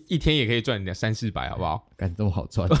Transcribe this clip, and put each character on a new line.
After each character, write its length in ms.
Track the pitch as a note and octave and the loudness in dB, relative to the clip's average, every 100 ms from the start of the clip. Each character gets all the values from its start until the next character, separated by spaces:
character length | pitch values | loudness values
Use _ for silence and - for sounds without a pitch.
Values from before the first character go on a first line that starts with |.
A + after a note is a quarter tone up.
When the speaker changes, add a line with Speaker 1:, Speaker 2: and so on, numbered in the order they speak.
| - | -2
Speaker 1:
一 100 | D#3+ | 0
天 180 | D#3+ D3+ | 2 2
也 80 | |
可 80 | A2+ | 2
以 80 | A#2 | 0
赚 200 | B2+ G#2+ | 0 -2
你 40 | |
两 80 | F#2 | -2
三 200 | - A2+ | -2 -2
四 160 | A2 A2+ | 0 -2
百， 180 | C#2 B1+ | -4 -4
好 60 | A#1 | -4
不 80 | |
好？ 220 | E2 D#2 - - | -2 -4 -8 -6
Speaker 2:
干， 160 | F#2+ F2 | -4 0
这 80 | |
么 60 | G#2 | 0
好 140 | E2+ - | 0 -2
赚。 220 | - F2+ D3+ | 0 2 2